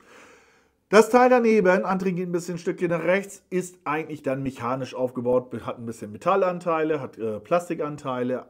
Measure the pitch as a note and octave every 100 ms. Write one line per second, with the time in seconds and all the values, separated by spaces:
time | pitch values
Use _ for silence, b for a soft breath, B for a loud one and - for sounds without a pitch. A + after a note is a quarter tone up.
0 | B B B B B B B B - G3+
1 | A3 B3 B3+ B3+ A3+ A3 F#3 F#3+ G3+ F#3+
2 | F#3+ F3 F3+ E3+ E3+ E3+ F#3+ E3+ F3 E3+
3 | E3+ F#3+ G3 - - F3+ - - C#3+ D3+
4 | D#3+ D3 C3+ C3+ C3+ B2 A#2 C3 B2+ A2+
5 | B2+ B2+ A#2+ B2+ B2+ A2 B2 A#2+ A#2 -
6 | G#2 G#2 E3+ G3 F#3 F3 F3 D#3+ D#3 D3+
7 | B2 - A2 G#2 - F3 F3 E3 D3+ D3
8 | C#3+ B2+ B2+ B2+ -